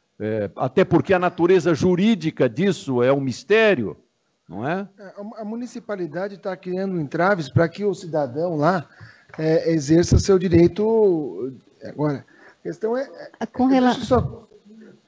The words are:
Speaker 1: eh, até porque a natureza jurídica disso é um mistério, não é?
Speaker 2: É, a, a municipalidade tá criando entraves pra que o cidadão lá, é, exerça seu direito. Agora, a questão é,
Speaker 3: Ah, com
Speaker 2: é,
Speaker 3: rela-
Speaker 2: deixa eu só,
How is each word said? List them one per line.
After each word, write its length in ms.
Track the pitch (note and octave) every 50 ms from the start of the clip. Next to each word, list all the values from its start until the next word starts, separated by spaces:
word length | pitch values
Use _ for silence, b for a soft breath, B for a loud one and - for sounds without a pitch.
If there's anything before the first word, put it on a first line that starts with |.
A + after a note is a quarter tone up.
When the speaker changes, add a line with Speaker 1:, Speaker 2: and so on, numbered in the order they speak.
| b b _ -
Speaker 1:
eh, 300 | G#2 G#2+ A2 G#2+ G2+ G2 -
até 280 | - C3+ B2+ - G3 F#3
porque 300 | - F3+ D#3+ - - F#3+
a 60 | F3+
natureza 560 | F3+ F3 - - E3 F3 F#3+ F3+ C#3 F3 D#3+
jurídica 760 | B2 - F#3 F3+ E3 G3 A3 A#3 F3 D3+ D#3 - - C#3+ B2
disso 540 | A2+ B2+ F#3+ G3+ E3 - - C#3 C3 A#2+ A#2+
é 80 | C3 C#3
um 60 | C#3+
mistério, 760 | C#3 C3 A#2 - - - G3+ A3+ A3 G#3+ F#3+ C3+ A2 F2+ - _ _ _ _ _ _ _ _ _ _ -
não 180 | E2 G2 A2+
é? 220 | D3 F3 F#3+ G3+ G3 _ -
Speaker 2:
É, 60 | G3+
a, 380 | F#3 - G3+ G3+ G#3+ - A3
a 40 | A3
municipalidade 920 | G#3 A3+ A#3 B3+ A#3 - B3 - - G#3 F#3+ F3 D#3 C#3+ F3 G3 G#3 G3+ F3
tá 180 | - G3 F#3
criando 460 | F#3 - F3+ F3+ F#3 G3 G3 F#3 E3+
entraves 480 | D3+ B2+ - D#3+ E3+ F#3+ G#3 E3+ D3 C3+
pra 180 | - - E3+ D#3+
que 160 | E3 F#3+ G3+
o 100 | G3+ F3+
cidadão 640 | - - E3+ D3+ D#3 C#3+ B2 A#2 D3 E3+ F3+ E3
lá, 320 | D3 C#3+ E3 F#3+ F3 - _ b b b b b b b b - -
é, 320 | D#3 D#3+ D#3+ E3 - D#3+ E3
exerça 440 | D#3+ C#3 C3+ D#3+ E3+ F3 - - -
seu 200 | - - G3 F#3
direito. 1120 | E3+ F#3+ E3+ E3+ E3+ F3 E3+ - G#3 A3 A3+ A3 G#3+ G3 F3 D#3 D3 A2+ E2 F#2 A#2+ C3+ C3 G2+ _ _ _ _ -
Agora, 420 | G#2+ - B2 D3 D3+ C#3 A#2 A2+ b b b b b b b
a 40 | -
questão 320 | F3 E3 - - A3 A#3
é, 140 | C4 C4+ - - - - - _ -
Speaker 3:
Ah, 60 | A#3 -
com 220 | - - B3 C4
Speaker 2:
é, 40 | C4+
Speaker 3:
rela- 140 | C4 B3 B3 A#3+
Speaker 2:
deixa 80 | B3+ -
eu 20 |
só, 420 | - - - - - - - - _ _ - _ - - - - - - _ _